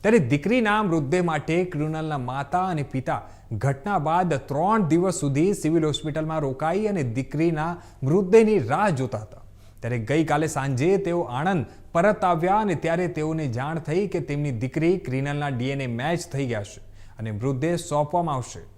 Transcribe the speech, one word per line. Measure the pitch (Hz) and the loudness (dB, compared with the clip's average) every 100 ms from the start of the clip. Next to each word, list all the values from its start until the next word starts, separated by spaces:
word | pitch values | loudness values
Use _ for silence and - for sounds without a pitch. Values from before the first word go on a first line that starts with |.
ત્યારે | 202 226 | 6 4
દીકરીના | 123 143 190 254 220 208 | 4 0 2 2 4 2
મૃતદેહ | 202 165 135 180 | 2 0 2 2
માટે | 175 156 147 165 180 | 2 -2 0 0 0
ક્રિનલના | 151 151 160 156 147 | -2 -4 -4 -4 -4
માતા | 123 135 135 180 185 | -4 -6 -2 -2 0
અને | 160 | -2
પિતા | 139 - - 131 - - - | -2 -4 -4 -6 -6 -20 -10
ઘટના | 107 135 139 208 196 | -2 -2 -2 0 0
બાદ | 147 170 180 | 2 2 2
ત્રણ | 143 - 139 180 220 170 | -2 -2 0 2 2 4
દિવસ | 160 185 | 4 2
સુધી | 175 - 139 180 | 0 0 2 2
સિવિલ | 202 156 170 156 | 2 2 2 2
હોસ્પિટલમાં | 139 156 151 156 160 | -2 -4 -4 -2 -2
રોકાઈ | 139 131 156 185 214 | -2 -2 -2 0 0
અને | 196 | 0
દીકરીના | 123 117 131 147 170 160 160 170 - - | -2 -2 -4 0 0 0 -4 -6 -12 -4
મૃતદેહની | 131 175 185 226 220 208 | 2 2 8 8 8 4
રાહ | 113 151 208 | 2 2 2
જોતા | 135 127 127 | 0 -2 -6
હતા. | 104 - - - - - | -10 -18 -20 -20 -20 -10
ત્યારે | 117 120 | -4 -4
ગઈકાલે | 110 151 156 147 156 | 0 0 2 2 0
સાંજે | 147 135 127 156 190 | -2 -2 0 2 2
તેઓ | 175 175 | 0 -2
આણંદ | 170 123 170 185 131 - - | -2 -2 0 0 -2 -10 -2
પરત | 170 196 208 | 2 4 4
આવ્યા | 185 170 180 202 | 2 2 2 2
અને | 214 147 | 2 0
ત્યારે | 160 165 175 | 0 0 -2
તેઓને | - 151 160 147 | -2 -4 -2 -2
જાણ | 113 139 165 | -4 -4 -6
થઈ | - 165 202 | -2 -2 0
કે | 180 | -4
તેમની | 139 143 147 | -4 -2 -2
દીકરી | 117 123 - 165 185 | -2 -4 0 2 2
ક્રિનલના | - 131 139 147 147 | 0 -4 -2 -4 -4
ડી | 127 127 | -2 -2
એન | 139 | -2
એ | 131 | -4
મેચ | 117 143 170 - | -2 -2 -2 -4
થઈ | 135 135 | -4 -2
ગયા | 110 | -4
છે | 101 - - - - - | -6 -14 -18 -18 -18 -10
અને | 110 | -8
મૃતદેહ | 104 127 131 156 170 | -4 -2 -2 0 -2
સોંપવામાં | 170 147 147 175 170 135 | -2 -2 0 0 0 -4
આવશે | 117 87 - | -6 -12 -18